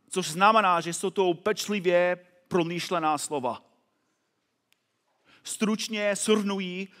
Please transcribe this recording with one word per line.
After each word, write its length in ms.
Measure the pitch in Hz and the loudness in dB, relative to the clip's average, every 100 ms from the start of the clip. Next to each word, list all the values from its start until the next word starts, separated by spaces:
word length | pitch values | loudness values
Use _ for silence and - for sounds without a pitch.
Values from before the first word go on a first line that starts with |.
| _ | _
Což 180 | 185 156 | -6 -4
znamená, 540 | 160 202 220 190 170 | 4 6 6 4 2
že 120 | 160 | -2
jsou 160 | 165 190 | -4 -4
to 240 | 185 185 | 0 0
pečlivě 920 | 165 214 208 - 208 180 175 180 180 - _ - | 0 -2 -2 -4 -2 2 4 4 -2 -8 _ -4
promýšlená 720 | 185 165 175 - 175 156 147 | -2 0 -4 -4 -2 0 -2
slova. 480 | - 147 123 113 _ _ _ _ _ _ _ _ _ _ _ _ _ _ _ _ _ _ | -4 -4 -4 -6 _ _ _ _ _ _ _ _ _ _ _ _ _ _ _ _ _ _
Stručně 720 | - - 214 220 - 214 208 196 | -14 -2 -2 -2 -4 -2 -2 0
shrnují 720 | - 214 202 196 185 180 196 _ | 2 2 0 -4 -6 -8 -10 _